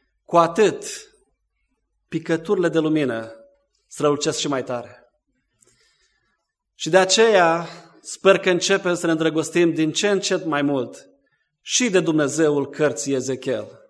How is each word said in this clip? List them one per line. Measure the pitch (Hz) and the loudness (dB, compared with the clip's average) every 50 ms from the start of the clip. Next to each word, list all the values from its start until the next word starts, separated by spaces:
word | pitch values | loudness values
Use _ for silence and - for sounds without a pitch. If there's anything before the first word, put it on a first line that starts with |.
| _ _ _ _ _ | _ _ _ _ _
cu | - - | 0 2
atât | 170 165 165 170 - 214 190 - - - - - - - _ _ _ _ _ _ _ _ _ _ _ _ _ _ _ _ _ _ _ _ - | 4 4 4 2 2 2 2 2 -2 -8 -12 -14 -16 -18 _ _ _ _ _ _ _ _ _ _ _ _ _ _ _ _ _ _ _ _ -10
picăturile | - 160 160 - 165 160 165 190 208 185 175 165 | -10 -6 -4 -2 -4 -2 -2 -2 0 0 0 0
de | 151 160 | 0 0
lumină | 156 156 156 156 147 127 117 113 113 110 - - - _ _ _ _ _ _ _ _ | 0 0 0 0 0 -2 -4 -6 -8 -12 -16 -20 -20 _ _ _ _ _ _ _ _
strălucesc | _ - - 143 147 147 143 147 156 151 - | _ -6 -2 0 0 0 0 -2 -4 -4 -4
și | - 151 | -4 -4
mai | 143 131 120 | -4 -4 -4
tare. | - 127 120 113 - - - _ _ _ _ _ _ _ _ _ _ _ _ _ _ _ _ _ _ _ _ _ _ _ _ _ _ _ _ _ _ _ _ _ _ _ | -6 -8 -10 -10 -12 -20 -20 _ _ _ _ _ _ _ _ _ _ _ _ _ _ _ _ _ _ _ _ _ _ _ _ _ _ _ _ _ _ _ _ _ _ _
Și | - - 160 | -10 -4 2
de | 160 185 | 2 4
aceea | 185 185 - 226 226 233 214 190 175 165 165 170 170 - - - - - _ _ | 4 4 4 4 4 6 6 6 4 4 2 0 -4 -8 -14 -20 -20 -20 _ _
sper | - - - - - 190 196 170 | -18 -18 -8 0 4 4 4 4
că | - 190 | 4 0
începem | 180 170 - - 196 190 185 180 175 | 0 0 0 0 0 0 0 -2 -2
să | 170 180 | -2 0
ne | 165 | 0
îndrăgostim | 165 156 160 160 151 156 151 151 - 175 175 170 156 | 0 0 0 0 0 -2 -4 -2 0 2 2 2 2
din | 151 156 156 | 0 -2 -2
ce | 156 - - 208 | -2 -2 0 0
în | 202 190 | 0 0
ce | 196 - 190 | -2 -2 -2
mai | 175 - 165 147 143 | -2 -2 -2 -2 -2
mult | 143 143 143 135 120 - - - - - _ _ _ _ _ _ _ _ _ _ | 0 0 0 -2 -4 -6 -10 -16 -20 -20 _ _ _ _ _ _ _ _ _ _
și | - - - - 254 233 | -10 -4 -2 0 0 2
de | 185 185 | 2 2
Dumnezeul | 165 165 156 156 147 135 131 156 165 151 147 143 139 135 | 2 2 0 0 0 0 0 2 2 2 2 0 -2 -4
cărții | - - 151 143 147 - - 139 139 | -2 -2 -2 -2 -2 -2 -6 -4 -4
Ezechiel. | 131 120 131 131 - - 139 123 107 104 - - - _ | -4 -4 -4 -6 -6 -4 -6 -6 -6 -6 -10 -16 -20 _